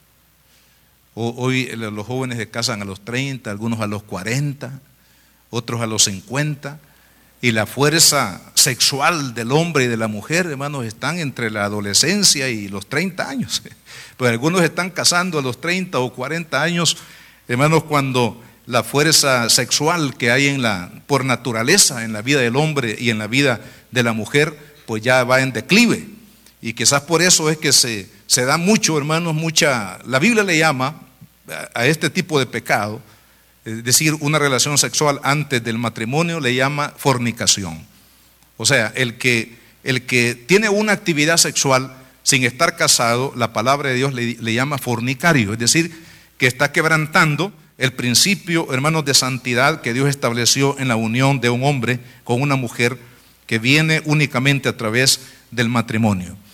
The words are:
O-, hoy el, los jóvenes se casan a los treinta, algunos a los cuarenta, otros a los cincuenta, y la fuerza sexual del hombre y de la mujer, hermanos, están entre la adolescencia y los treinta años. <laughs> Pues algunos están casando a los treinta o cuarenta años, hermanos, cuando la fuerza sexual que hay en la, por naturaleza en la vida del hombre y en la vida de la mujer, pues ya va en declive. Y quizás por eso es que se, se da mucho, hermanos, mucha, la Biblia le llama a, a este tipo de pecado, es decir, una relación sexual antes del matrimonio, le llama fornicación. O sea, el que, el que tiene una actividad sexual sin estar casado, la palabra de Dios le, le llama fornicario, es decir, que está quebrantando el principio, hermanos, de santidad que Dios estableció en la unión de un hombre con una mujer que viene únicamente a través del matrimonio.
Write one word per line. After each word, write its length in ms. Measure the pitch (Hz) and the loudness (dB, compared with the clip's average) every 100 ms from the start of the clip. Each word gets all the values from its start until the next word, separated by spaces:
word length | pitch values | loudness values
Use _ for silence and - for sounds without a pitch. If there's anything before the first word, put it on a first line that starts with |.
| _ _ _ _ _ _ _ _ _ _ _ | _ _ _ _ _ _ _ _ _ _ _
O-, 200 | - 117 117 | -8 -6 -4
hoy 320 | 127 131 123 | -2 -2 -2
el, 100 | 113 | -6
los 260 | 110 104 104 | -8 -8 -8
jóvenes 320 | 127 131 117 | -6 -6 -6
se 100 | 104 | -8
casan 340 | 120 117 107 | -4 -4 -4
a 20 | |
los 200 | 98 92 | -8 -10
treinta, 460 | 107 123 139 131 110 | -8 -6 -4 -6 -8
algunos 300 | 101 113 117 | -6 -4 -4
a 60 | 107 | -4
los 160 | 104 | -6
cuarenta, 800 | - 92 98 127 147 135 123 131 - _ _ _ _ _ _ | -8 -8 -4 -2 -4 -6 -12 -16 -20 _ _ _ _ _ _
otros 300 | 117 117 117 | -8 -6 -6
a 60 | 113 | -4
los 180 | 110 | -2
cincuenta, 760 | - 95 - 131 151 147 139 151 _ _ _ _ _ _ | -2 -2 -6 -4 -4 -4 -10 -16 _ _ _ _ _ _
y 100 | 123 | 0
la 140 | 110 104 | 0 0
fuerza 760 | - 147 165 151 143 110 85 - | 0 2 4 4 2 0 -6 -6
sexual 800 | - 143 123 - 135 151 170 135 | 0 0 2 0 2 0 0 -4
del 180 | 117 117 | -6 0
hombre 320 | 147 170 151 | 2 2 2
y 40 | 123 | 0
de 100 | 113 | 0
la 100 | 113 | -2
mujer, 380 | 107 98 165 175 | -4 -4 -2 -2
hermanos, 400 | 135 143 143 113 | -4 -8 -6 -8
están 320 | - 131 175 | -6 -6 -4
entre 320 | 147 - 113 | -6 -4 -4
la 140 | 107 | -2
adolescencia 840 | 101 104 101 98 147 208 190 147 131 | -2 -2 -2 0 0 2 2 0 -2
y 200 | 113 101 | -4 -8
los 180 | 98 - | -10 -6
treinta 400 | 139 185 185 - | -4 -4 -4 -6
años. 340 | 269 151 - - | -6 -6 -6 -10
<laughs> 500 | - - - - - | -20 -20 -20 -18 -2
Pues 140 | 127 | 0
algunos 320 | 117 147 185 | 2 2 2
están 260 | 160 - 180 | 2 0 -6
casando 500 | 156 151 175 185 156 | -2 0 0 0 -2
a 40 | |
los 180 | 131 117 | -4 -4
treinta 380 | 165 185 185 135 | -4 -2 -2 -2
o 160 | 127 | -2
cuarenta 480 | 123 131 160 165 131 | -4 -6 -6 -4 -2
años, 340 | 160 170 165 - - - - - - | 0 0 0 -2 -8 -20 -20 -16 -4
hermanos, 360 | 123 151 160 | 2 4 2
cuando 580 | 151 147 135 127 117 85 - - | 2 0 0 0 0 -2 -16 -20
la 180 | - 120 | -2 0
fuerza 680 | 110 139 156 147 143 127 117 | 0 2 2 4 4 2 2
sexual 680 | - 120 - 151 175 143 - | 0 0 0 0 0 -2 -2
que 140 | 120 | 2
hay 180 | 127 143 | 4 4
en 140 | 139 | 2
la, 280 | 120 95 90 - - | 0 -2 -6 -12 -2
por 180 | 139 | 0
naturaleza 760 | 170 120 135 110 120 202 - 127 | 0 -2 -2 -2 2 2 2 0
en 120 | 113 | -8
la 80 | 107 | -6
vida 180 | 113 143 | 0 2
del 160 | 120 127 | 2 2
hombre 400 | 156 143 117 - | 0 0 -4 -2
y 120 | 120 | 0
en 80 | 107 | 0
la 80 | 107 | 0
vida 340 | 135 143 110 - - - | 2 2 0 -6 -20 -6
de 120 | 127 | 0
la 120 | 117 | 0
mujer, 440 | 110 104 143 156 151 - - - | 0 0 2 0 -2 -20 -18 -8
pues 160 | 110 | -4
ya 200 | 120 127 | 2 2
va 180 | 123 127 | 4 2
en 100 | 131 | 2
declive. 560 | 117 - 196 233 107 - - - - - _ | -2 2 4 4 2 -6 -18 -20 -20 -20 _
Y 100 | 113 | -10
quizás 300 | 107 113 139 | -2 2 2
por 180 | 143 165 | 2 2
eso 300 | 180 - 156 | 4 2 0
es 80 | 160 | 0
que 140 | 160 | 2
se, 380 | - 127 107 90 - - | 2 0 -4 -10 -12 -2
se 200 | - 127 | 0 2
da 100 | 156 | 2
mucho, 400 | 175 220 185 156 | 2 2 2 0
hermanos, 380 | 143 160 175 | 0 0 0
mucha, 640 | 156 165 160 156 123 98 92 - | -2 -2 2 2 2 -2 -10 -2
la 120 | 131 | 2
Biblia 240 | 196 226 | 2 2
le 160 | 196 156 | 2 4
llama 440 | 160 131 131 156 - - - _ - 78 - | 2 2 -2 -6 -18 -20 -20 _ -14 -12 -8
a, 60 | 113 | -2
a 60 | 123 | 0
este 220 | 156 160 | 2 0
tipo 300 | 185 - 151 | -2 -2 0
de 80 | 120 | 0
pecado, 560 | 117 - 127 104 107 - - _ _ _ _ 113 | -4 -2 -2 -2 -6 -14 -20 _ _ _ _ -12
es 180 | 113 | -8
decir, 320 | 117 123 156 156 | 0 2 2 0
una 180 | 147 156 | 0 2
relación 400 | 143 127 143 143 | 2 2 0 0
sexual 420 | 131 - 151 139 | 0 0 0 0
antes 400 | 131 147 147 123 | 0 0 0 -2
del 160 | 113 113 | -2 -4
matrimonio, 600 | 117 - 113 143 170 165 | -4 -4 -4 -2 -2 -2
le 140 | 127 | 0
llama 380 | 127 135 147 147 - | 2 0 0 -4 -2
fornicación. 880 | 143 123 120 113 101 - 90 80 - - _ _ _ _ _ - | 0 0 0 -2 -2 -2 -2 -10 -16 -20 _ _ _ _ _ -6
O 80 | |
sea, 280 | 113 135 110 117 | 0 0 0 -2
el 220 | 123 107 | -4 -2
que, 400 | 131 117 110 - - _ | 0 0 -2 -12 -20 _
el 220 | 131 127 127 | -4 -4 0
que 280 | 123 120 | 0 2
tiene 340 | 120 - 196 220 | 0 2 2 2
una 240 | 202 214 | 0 0
actividad 440 | 196 - 147 151 165 | 0 0 0 2 2
sexual 580 | 165 - 139 131 131 - - _ | 2 0 2 2 0 -12 -20 _
sin 200 | - 135 | 0 2
estar 340 | 123 127 175 - | 2 2 0 2
casado, 560 | 151 - 120 120 135 - | 2 2 2 2 0 -2
la 160 | 113 | -2
palabra 380 | 113 120 143 143 | 0 0 0 0
de 40 | |
Dios 180 | 123 139 | 0 0
le, 220 | 127 117 | -2 -4
le 200 | 117 113 | -4 -2
llama 240 | 113 139 143 | 0 0 -2
fornicario, 760 | - 113 120 139 175 151 98 | -4 -2 -2 0 2 4 2
es 80 | 113 | 0
decir, 440 | 117 160 160 - - - - - | 0 2 0 -4 -20 -20 -20 -2
que 100 | 127 | 0
está 240 | - 143 | 2 0
quebrantando 800 | 170 160 160 151 190 160 143 190 - - - | 2 2 2 2 4 4 2 -2 -6 -20 -4
el 140 | 131 | -4
principio, 800 | - 123 117 180 180 - 165 - | -2 0 2 2 0 0 -2 0
hermanos, 320 | 131 151 160 | 0 0 0
de 100 | 139 | 0
santidad 640 | 127 131 127 127 120 139 160 | 0 0 -4 -2 2 2 2
que 140 | 127 | -2
Dios 140 | 120 139 | 0 0
estableció 680 | 139 123 117 117 135 139 139 | 0 -2 0 0 2 0 0
en 80 | 131 | 0
la 80 | 113 | 0
unión 440 | 113 120 135 139 | 0 2 2 4
de 100 | 120 | 2
un 120 | 123 | 2
hombre 380 | 139 143 120 123 - - | 2 0 0 -4 -6 -12
con 180 | - 123 | -2 0
una 140 | 143 135 | 2 0
mujer 420 | 120 - 120 127 - - - _ - | -2 0 0 -2 -14 -20 -20 _ -4
que 120 | 113 | -2
viene 420 | 120 147 160 156 151 | 2 4 4 0 2
únicamente 600 | 151 143 123 135 139 135 | 2 2 0 2 2 0
a 80 | - | -2
través 440 | 113 113 123 - - - - | -2 2 2 0 -4 -20 -10
del 160 | 117 117 | -4 0
matrimonio. 680 | 123 110 110 113 95 90 - - | 0 0 0 2 0 -4 -14 -20